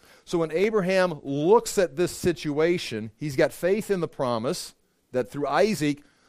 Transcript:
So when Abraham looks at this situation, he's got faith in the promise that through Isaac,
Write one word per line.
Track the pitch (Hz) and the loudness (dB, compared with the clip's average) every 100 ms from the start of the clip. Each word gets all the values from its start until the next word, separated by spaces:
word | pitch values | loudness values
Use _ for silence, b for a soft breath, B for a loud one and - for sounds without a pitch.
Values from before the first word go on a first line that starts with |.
| b b b | b b b
So | 175 | -2
when | 160 | 0
Abraham | 160 214 214 180 190 180 151 | 0 2 2 2 2 2 -2
looks | 135 139 165 233 233 - | -4 0 4 4 4 0
at | 170 139 | 0 0
this | 175 | -4
situation, | - 180 165 156 143 165 175 - 110 110 - | 0 -2 -2 -4 0 0 0 -4 -8 -10 -8
he's | 151 135 | -6 2
got | 147 | 0
faith | - 175 214 - | 2 -2 0 -2
in | 190 | -2
the | 160 | -4
promise | - 127 117 123 156 - _ _ _ _ | -4 -2 0 -2 -6 -10 _ _ _ _
that | 127 123 | -4 -4
through | 143 139 | -4 0
Isaac, | 147 208 160 147 143 b b | 2 2 2 -2 -4 b b